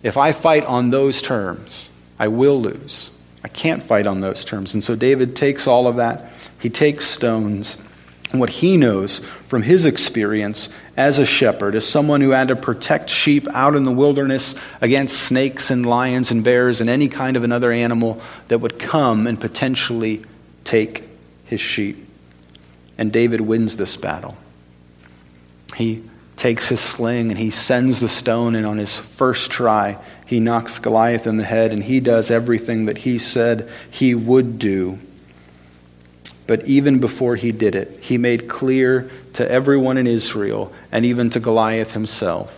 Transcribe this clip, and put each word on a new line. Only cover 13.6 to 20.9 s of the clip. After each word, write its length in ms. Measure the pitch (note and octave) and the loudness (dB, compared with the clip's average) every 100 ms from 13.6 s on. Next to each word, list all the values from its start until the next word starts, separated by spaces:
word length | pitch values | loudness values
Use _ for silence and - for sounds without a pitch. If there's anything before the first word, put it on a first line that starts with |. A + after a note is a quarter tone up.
| C#3 D3 | 2 2
in 100 | C3 | 0
the 60 | |
wilderness 600 | B2+ C#3+ C#3+ C#3 C3+ - - - - | 2 2 2 0 -2 -4 -8 -14 -2
against 360 | A#2 C3+ C3+ - | 2 2 2 -2
snakes 540 | - B2+ C3+ C3+ - | 0 0 0 -2 -4
and 120 | B2+ | -2
lions 460 | A#2+ A#2+ B2+ B2+ B2 | 2 0 0 0 0
and 140 | A#2 | 0
bears 360 | A2+ B2 B2 A2+ | 4 4 4 2
and 120 | A#2 | 0
any 160 | C3 C#3+ | 2 0
kind 280 | - C3 C3 | -2 -2 -2
of 60 | |
another 280 | A#2+ A#2+ A#2+ | 0 0 0
animal 500 | A#2 A#2 A#2 A2+ A2+ - - - | 0 0 0 -2 -4 -12 -20 -2
that 100 | A#2 | -2
would 180 | A#2 - | 0 -6
come 480 | - D#3+ C3+ G#2+ A#2 | -2 0 2 2 0
and 140 | A2 | -2
potentially 840 | A2+ - C3 B2+ - A#2 A2 G#2+ - - - _ | -6 -4 -4 -2 -4 -2 -4 -6 -12 -20 -20 _
take 420 | - A2+ G#2+ | 0 0 0